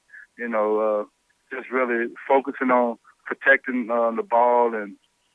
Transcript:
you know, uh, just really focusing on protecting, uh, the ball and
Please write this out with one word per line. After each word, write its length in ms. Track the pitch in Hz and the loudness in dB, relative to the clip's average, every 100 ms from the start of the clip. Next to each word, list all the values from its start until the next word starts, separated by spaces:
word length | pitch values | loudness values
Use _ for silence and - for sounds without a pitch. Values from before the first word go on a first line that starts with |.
| _ - - - | _ -20 -20 -12
you 80 | 120 | -6
know, 320 | 110 107 107 | -2 0 0
uh, 760 | 110 107 98 _ _ _ - 131 | 0 -2 -4 _ _ _ -16 -14
just 140 | 113 | -6
really 420 | 123 123 117 117 - - | -2 -2 -2 -4 -6 2
focusing 440 | 139 135 - 131 | 2 2 -4 0
on 260 | 123 120 117 _ _ - | 2 2 -4 _ _ -12
protecting, 640 | - 135 135 - 127 110 | -4 2 2 2 -6 -2
uh, 180 | 117 117 | 0 0
the 140 | 113 | -2
ball 500 | 101 117 123 120 120 | 0 2 4 4 2
and 220 | 110 104 - _ _ _ | -2 -10 -14 _ _ _